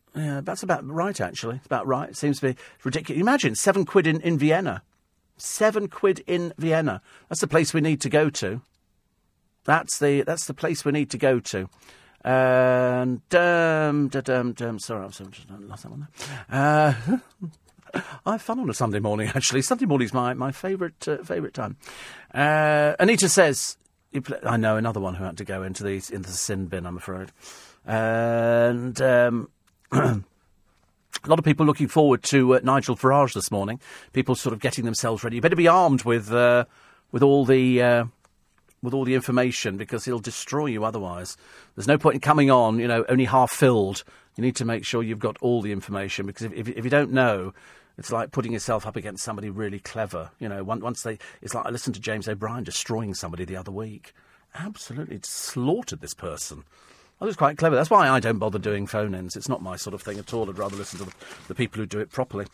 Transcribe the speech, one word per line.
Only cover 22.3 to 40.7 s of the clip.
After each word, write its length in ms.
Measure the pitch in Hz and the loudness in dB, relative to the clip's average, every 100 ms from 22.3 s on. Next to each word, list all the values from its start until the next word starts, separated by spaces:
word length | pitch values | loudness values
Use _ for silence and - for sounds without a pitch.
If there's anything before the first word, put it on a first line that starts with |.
Uh, 640 | 131 147 156 151 151 151 - | 0 2 4 4 4 2 4
Anita 300 | 190 214 190 | 4 4 4
says, 480 | 196 160 127 - - _ _ _ | 6 6 4 -4 -10 _ _ _
you 100 | 139 | -8
pl-, 180 | 131 - | -6 -6
I 140 | 110 117 | 0 2
know 180 | 110 | 2
another 240 | 110 113 107 | 2 0 -2
one 140 | 95 | -4
who 80 | 90 | -6
had 140 | 92 90 | -8 -8
to 80 | |
go 160 | 101 95 | -8 -8
into 220 | 95 92 | -8 -6
the, 100 | 101 | -4
into 360 | 98 - 98 92 | -6 -6 -10 -8
the 80 | 92 | -6
sin 280 | - 98 | -4 -4
bin, 200 | 90 92 | -4 -6
I'm 120 | 87 90 | -8 -10
afraid. 340 | - 92 92 _ - - - _ | -10 -10 -12 _ -20 -20 -20 _
And, 1120 | - 113 110 113 117 117 117 117 120 120 123 120 | -4 -2 0 0 0 0 2 4 4 2 -4 0
um, 480 | 131 123 123 117 95 _ _ | 4 6 4 2 -6 _ _
<clears throat> 220 | _ - | _ -2
a 320 | 135 135 104 - _ _ _ _ _ _ _ _ - - | 2 2 0 -6 _ _ _ _ _ _ _ _ -10 2
lot 120 | 160 | 4
of 60 | |
people 200 | 156 151 | 4 4
looking 220 | 151 151 131 | 4 2 2
forward 360 | 160 147 120 | 4 6 4
to, 320 | - 139 127 | 4 4 6
uh, 40 | 127 | 4
Nigel 320 | 127 135 131 | 4 0 0
Farage 380 | 113 131 143 127 | 0 4 4 2
this 180 | 98 - | -2 -4
morning. 280 | 101 101 123 - - - | -4 -4 -8 -14 -20 -6
People 220 | 131 127 | -4 -2
sort 180 | 120 127 | -2 -2
of 60 | 110 | -2
getting 260 | 123 - | -4 -2
themselves 380 | 117 110 117 107 | -4 -2 -2 -2
ready. 120 | 117 | -4
You 60 | 120 | 0
better 140 | 165 | 2
be 120 | 175 165 | 4 6
armed 360 | 180 170 131 | 6 6 4
with, 260 | 120 117 104 | 2 0 2
uh, 340 | 120 123 123 120 _ - _ _ | 4 6 4 2 _ -20 _ _
with 120 | 120 | 4
all 220 | 139 139 | 6 6
the, 360 | 127 131 127 123 | 6 6 6 4
uh, 240 | 123 120 117 _ _ _ _ _ _ _ | 4 4 0 _ _ _ _ _ _ _
with 120 | 123 | -4
all 100 | 135 | -2
the 120 | 127 | 0
information, 600 | 131 - 123 127 - 110 | 0 2 0 0 -2 -6
because 300 | 98 104 113 | -6 -8 -6
he'll 140 | 127 120 | -4 -6
destroy 480 | 113 - - 143 | -6 -10 -6 -2
you 180 | 147 | -2